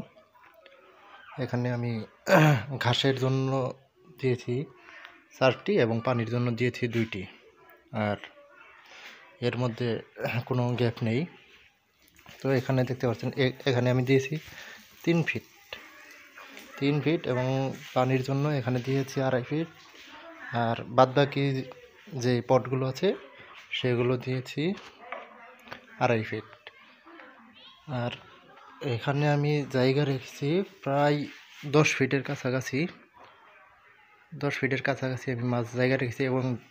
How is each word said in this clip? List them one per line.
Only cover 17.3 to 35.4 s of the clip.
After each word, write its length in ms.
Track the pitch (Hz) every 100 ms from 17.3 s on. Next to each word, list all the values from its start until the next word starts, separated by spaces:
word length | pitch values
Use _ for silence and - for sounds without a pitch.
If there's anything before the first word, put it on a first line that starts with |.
| 127 131 135 135 - -
পানির 300 | 135 127 131
জন্য 220 | 127 139 147
এখানে 300 | 143 127 127
দিয়েছি 380 | 123 135 135 139
আড়াই 220 | 131 127
feet, 260 | 127 147 165 - - - - - - - - 117
আর 220 | 117 117 -
বাদবাকি 560 | 120 127 135 139 139 139 131 127 - - - - 143
যে 160 | 120 123 -
পটগুলো 380 | 131 120 131 131
আছে 220 | - 190 269 - - - - -
সেগুলো 420 | - 127 120 123 127
দিয়েছি 440 | 127 127 123 - 160 208 - - - - - - - - - - - -
আড়াই 240 | 127 113
feet। 240 | 110 107 - - - - - - - 330 - - - - - - -
আর 180 | 127 120 - - - - - - - 143
এখানে 400 | 117 143 139 147
আমি 220 | 147 147 151 131
জায়গা 340 | 131 127 135 143
রেখেছি 440 | 135 - - 143 175 196 -
প্রায় 380 | 139 139 147 147 135 - - -
দশ 240 | 147 143 151 -
ফিটের 280 | 131 139
কাছাকাছি, 560 | 123 143 127 127 - 131 175 - - - - - - - - _ - - _ - _
দশ 220 | 147 143 -
ফিটের 240 | 131 127
কাছাকাছি 460 | 139 127 131 127 -
আমি 140 | 120